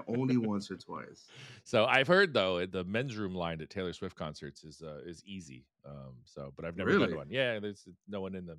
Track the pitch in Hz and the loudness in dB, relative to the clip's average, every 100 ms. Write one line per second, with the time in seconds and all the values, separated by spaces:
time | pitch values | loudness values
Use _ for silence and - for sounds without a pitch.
0 | - 117 131 127 110 101 101 92 - 82 | -2 0 4 4 4 0 -2 -10 -10 -10
1 | 60 69 - - - - - 117 120 127 | -10 -16 -20 -18 -18 -18 2 4 6 6
2 | 135 185 196 117 95 87 92 92 90 107 | 8 6 6 6 4 4 0 -2 -2 0
3 | 139 107 101 92 85 82 78 101 92 80 | 0 -2 -4 -2 -2 -2 -6 -4 -4 -4
4 | 92 - 80 76 73 - 78 71 80 73 | -8 -8 -8 -8 -12 -14 -18 -14 -12 -12
5 | 80 82 - 98 76 64 - _ 69 71 | -12 -12 -12 -12 -12 -16 -20 _ -16 -14
6 | 67 62 - - 69 67 82 85 95 190 | -14 -18 -18 -12 -12 -8 -8 -2 2 4
7 | 117 80 71 123 127 110 104 101 - 90 | 4 0 -4 0 0 0 -4 -8 -14 -20
8 | - 101 95 95 87 | -8 -6 -4 -6 -8